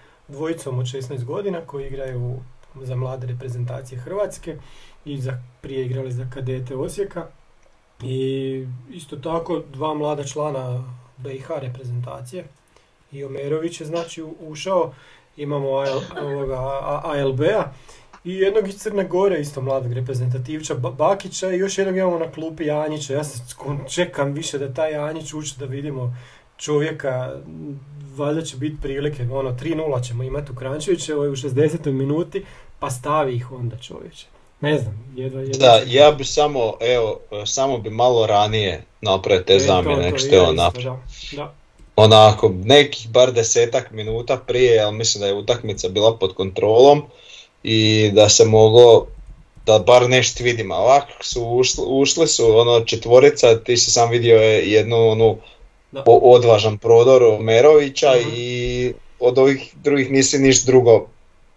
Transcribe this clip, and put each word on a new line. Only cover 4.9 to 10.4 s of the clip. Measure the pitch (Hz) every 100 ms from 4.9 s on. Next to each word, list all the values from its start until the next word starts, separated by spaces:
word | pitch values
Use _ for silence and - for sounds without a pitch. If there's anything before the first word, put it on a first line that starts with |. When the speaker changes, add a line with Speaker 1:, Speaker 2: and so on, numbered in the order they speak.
| _ 143
Speaker 1:
i | 139
za, | 123 123 - _
prije | 143 135 127
igrali | 131 131
za | 123 131
kadete | 135 127 127 123 131
Osijeka. | 139 - 196 175 156 _ _ _ _ _ _ -
I | 123 131 131 135 135 131 127 123 -
isto | 175 - 135
tako | 165 165 165 156 -
dva | 131 156
mlada | 151 147 143
člana | 139 151